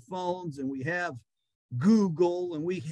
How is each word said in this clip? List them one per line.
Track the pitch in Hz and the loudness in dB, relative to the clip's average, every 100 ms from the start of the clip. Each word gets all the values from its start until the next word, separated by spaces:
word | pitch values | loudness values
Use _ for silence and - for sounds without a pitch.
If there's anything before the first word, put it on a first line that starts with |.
| - | -8
phones, | 185 180 180 175 139 | -4 -2 -2 -4 -6
and | 131 | -6
we | 135 | -4
have | 139 175 175 127 _ _ _ _ - 120 | -4 -2 -4 -6 _ _ _ _ -10 0
Google, | 180 226 196 151 175 175 180 | 6 6 4 4 2 2 -4
and | 156 | -4
we, | 170 185 151 | -4 -4 -6